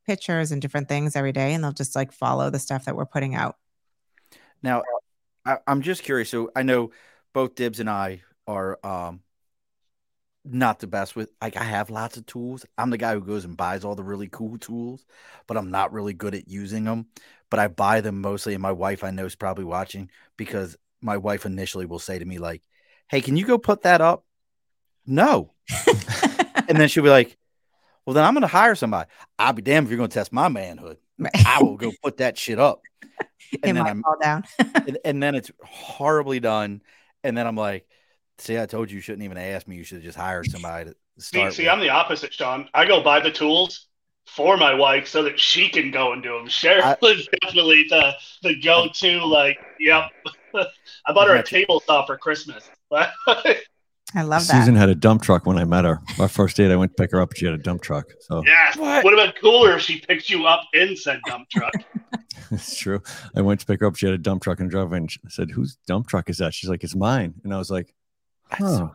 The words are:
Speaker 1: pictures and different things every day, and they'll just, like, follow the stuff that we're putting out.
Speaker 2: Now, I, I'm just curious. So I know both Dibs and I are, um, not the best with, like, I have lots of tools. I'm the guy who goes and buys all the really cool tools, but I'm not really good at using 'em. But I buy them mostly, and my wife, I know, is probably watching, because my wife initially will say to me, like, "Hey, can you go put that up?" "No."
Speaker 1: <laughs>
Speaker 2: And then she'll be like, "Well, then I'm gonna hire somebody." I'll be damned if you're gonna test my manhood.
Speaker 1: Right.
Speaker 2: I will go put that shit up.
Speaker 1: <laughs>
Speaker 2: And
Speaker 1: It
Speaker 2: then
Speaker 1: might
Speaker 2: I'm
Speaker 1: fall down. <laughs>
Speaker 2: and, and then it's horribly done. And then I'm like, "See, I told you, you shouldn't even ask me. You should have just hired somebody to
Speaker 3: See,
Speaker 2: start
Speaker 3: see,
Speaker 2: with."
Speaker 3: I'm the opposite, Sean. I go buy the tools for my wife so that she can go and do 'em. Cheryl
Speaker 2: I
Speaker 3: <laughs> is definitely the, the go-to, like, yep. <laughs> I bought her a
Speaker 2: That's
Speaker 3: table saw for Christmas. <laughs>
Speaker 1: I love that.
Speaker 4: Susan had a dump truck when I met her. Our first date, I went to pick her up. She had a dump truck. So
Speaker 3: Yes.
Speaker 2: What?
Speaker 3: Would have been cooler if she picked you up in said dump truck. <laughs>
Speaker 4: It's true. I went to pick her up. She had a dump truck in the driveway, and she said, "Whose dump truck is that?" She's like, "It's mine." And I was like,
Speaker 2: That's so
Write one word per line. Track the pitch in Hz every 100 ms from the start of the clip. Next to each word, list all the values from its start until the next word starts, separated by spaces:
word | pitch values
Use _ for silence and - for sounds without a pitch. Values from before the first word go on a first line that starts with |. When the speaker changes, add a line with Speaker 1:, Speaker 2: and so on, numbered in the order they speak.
| -
Speaker 1:
pictures | 190 - 165 156
and | 143
different | 139 147 139
things | 143 147 143
every | 139
day, | 135 135
and | 160
they'll | 147
just, | - 135 135
like, | 135
follow | - 127 131 139
the | 139
stuff | - 135
that | 139
we're | 139 143
putting | 147 135
out. | 127 - - _ _ _ _ _ _ _ _ _ _
Speaker 2:
Now, | 127 120 123 120 - _ _ _ 127
I, | 135 -
I'm | 139
just | 147 180
curious. | - 131 110
So | 117 117
I | 131
know | 131 123 117 _ _ _ _
both | 135 127
Dibs | - 120 110
and | 110
I | 101 98 92 _ _ -
are, | 101 95 95
um, | 98 92 87 90 _ _ _ _ _ _ _ _ _ _ _ _
not | 139 127 123 -
the | 104
best | 98 98 117
with, | 110 -
like, | 113 -
I |
have | 117 104 104
lots | 110 113 120
of | 110
tools. | 123 123 131 - -
I'm | 123
the | 117
guy | 117
who | 104
goes | 95 104 87
and | 87
buys | 90 95
all | 101
the | 101
really | 98 101 101
cool | - 110 117
tools, | - 117 120 131 _ _ - - -
but | 110
I'm | 95
not | 95 95
really | 110 101
good | 87 101
at | 98 -
using | 98 98 110 110
'em. | 113 113 _ _ _ _
But | 107
I | 104
buy | 85 101 110
them | 107 98
mostly, | 101 101 110
and | 98
my | 98
wife, | 90 95 98
I | 98
know, | 95
is | 92 -
probably | 98 92
watching, | 87 87 95 98 95 _ _ -
because | 110 104 92 78 _ _
my | 117 101
wife | 101 101 101
initially | 92 92 95 90
will | 85
say | - 92
to |
me, | 85 90
like, | 85 82 _ _ _ _ _
"Hey, | 139
can | 127 147
you | 214
go | 240
put | 233 202
that | 180 170
up?" | 165 175 _ _ _ _ _ _ _ _ 117
"No." | 139 262 139 76 _ -
Speaker 1:
<laughs> | - - 101 - - 269 - 339 - -
Speaker 2:
And | 156
then | 151
she'll | 165
be | 143
like, | 135 120 _ _ _ _ _ _ _
"Well, | -
then | 143
I'm | 160
gonna | 285 196
hire | 180 233
somebody." | 202 117 95 80 _ - -
I'll | 120
be | 113
damned | 104 151 127
if |
you're | 120
gonna | 113
test | 117 98
my | 120 170
manhood. | 117 92 80 87 78 _ -
Speaker 1:
Right. | - - 113
Speaker 2:
I | 139
will | 135 135
go | 117 -
put | 143 -
that | 127 -
shit | - 110
up. | 139 - - _ -
Speaker 1:
<laughs> | - - _ -
Speaker 2:
And | -
Speaker 1:
It | 143
Speaker 2:
then | 151
Speaker 1:
might | 110
Speaker 2:
I'm | 104
Speaker 1:
fall | 156 156
down. | 151 151 -
<laughs> | -
Speaker 2:
and, | - - - 135
and | 160 143
then | 143 139
it's | - -
horribly | - - - - 147 156 139 131
done. | 117 107 104 101 _ _ _ _
And | 139 117
then | 117
I'm |
like, | 110 104 98 - _ _ _ _ -
"See, | - 113
I | 110
told | 110 110
you, | 98
you |
shouldn't | 90 104
even | 104 90
ask | 92 95 -
me. | 87
You |
should | 85 90
have |
just | 82 80
hired | 92 90 85
somebody | 87 85 85 85
to | - _ _
Speaker 3:
See, | - 180
Speaker 2:
start | 190
Speaker 3:
see, | -
Speaker 2:
with." | 165
Speaker 3:
I'm | 196
the | 160
opposite, | 143 170 156 139
Sean. | - 131 131 139
I | 139 180
go | 180
buy | 147 147
the | 156
tools | 156 151 165 185 - - _ _ _ -
for | - 160 190
my | 147
wife | 135 139 139 -
so | 160
that | 147 139
she | - - -
can | 160 135
go | 131 127
and | 123
do | 123 120
'em. | 120
Cheryl | - 165 190
Speaker 2:
I | 131 139
Speaker 3:
<laughs> | 233
is | 196 139 -
definitely | - 175 160 156 156
the, | 165 139 - - -
the | 180 139
go-to, | 160 170 160 - 185 175
like, | 165 151 143 139 - -
yep. | 156 160 156 - 156 - _
<laughs> | 202 180 - - - -
I |
bought | 196 202
her |
a | 180
Speaker 2:
That's | 110
Speaker 3:
table | 190 196 160
saw | - 147
for | 135 135
Christmas. | 160 151 151 147 - _
<laughs> | -
Speaker 1:
I | 147 170 - 254 - 320 - - _ _ _ - 190
love | 156 156 170
that. | 131
Speaker 4:
Susan | 120
had | 113 98
a |
dump | 85 110 110
truck | - 90 -
when | 92
I |
met | 85 87
her. | 87 78 - -
Our | 95
first | - 92 -
date, | 98
I | 92
went | 95 -
to |
pick | 92
her | 92
up. | 90 -
She |
had | 87
a | 80
dump | 80 87
truck. | - 73 71 _
So | - 82
Speaker 3:
Yes. | - 330 302 302
Speaker 2:
What? | 302 294
Speaker 3:
Would | 370 427
have | 403
been | -
cooler | 220 240 214 170
if |
she | - 160
picked | - 160 -
you | 185 165
up | 170 -
in | 170 190 190
said | 147 131 -
dump | 120 -
truck. | 196 120 202
<laughs> | - - - 240 - - -
Speaker 4:
It's | - - -
true. | 95 98 - - -
I | -
went | 98 101
to | -
pick | 98
her | 104
up. | 82
She | 95
had |
a | 95
dump | 90 92
truck | - 87
in | 92
the |
driveway, | 95 90 87
and | 80
she | - 90
said, | - 87
"Whose | 65 139 - -
dump | 92 120
truck | 95 85
is | 85
that?" | 85
She's | - 92
like, | 87
"It's | 85
mine." | 95 104 131 87 80
And | 101
I | 98
was | 90
like, | 92 - _ _ _ _ _ _
Speaker 2:
That's | -
so | 196 127 82